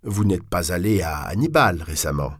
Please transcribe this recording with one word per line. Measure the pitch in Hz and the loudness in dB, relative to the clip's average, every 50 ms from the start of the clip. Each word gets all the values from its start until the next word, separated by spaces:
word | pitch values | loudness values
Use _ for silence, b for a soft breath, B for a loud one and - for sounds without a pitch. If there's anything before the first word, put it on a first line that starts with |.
Vous | - 110 98 104 104 | -8 -4 -2 2 2
n'êtes | 98 92 87 - - | 2 2 0 -2 -4
pas | - 90 85 85 | -4 -2 -2 -2
allé | 90 87 90 110 107 95 | -2 0 2 2 2 2
à | 85 80 76 73 | 2 0 -4 -6
Hannibal | 73 - 87 107 147 170 151 156 131 101 87 82 | -6 -4 -2 0 0 2 4 4 4 4 2 0
récemment, | 80 80 78 - - 76 71 71 69 67 73 | -6 -6 -6 -4 -2 -2 -2 -2 -4 -4 -6